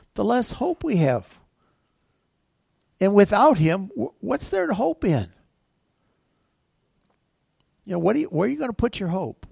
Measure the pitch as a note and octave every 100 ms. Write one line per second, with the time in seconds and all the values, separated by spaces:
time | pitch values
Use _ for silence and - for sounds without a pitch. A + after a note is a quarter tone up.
0 | _ - G#3 B3 A#3 - D4+ E4+ D#4+ G3
1 | C#3+ A#2+ - - _ _ _ _ _ _
2 | _ _ _ _ _ _ _ _ _ -
3 | F#3+ G3+ G3+ G#3 C#4+ G#3+ D#3+ F#3 F#3+ -
4 | C3 - G#3 C#4 - G4 E4+ G3 D4 D#4
5 | A3+ C#3+ F2+ _ _ _ _ _ _ _
6 | _ _ _ _ _ _ _ _ _ _
7 | _ _ _ _ _ _ _ _ - F3
8 | E3+ C4 D#4 D#3 G#3 C#4+ C4 A3 A#3 -
9 | F#3 F3+ C#3 - -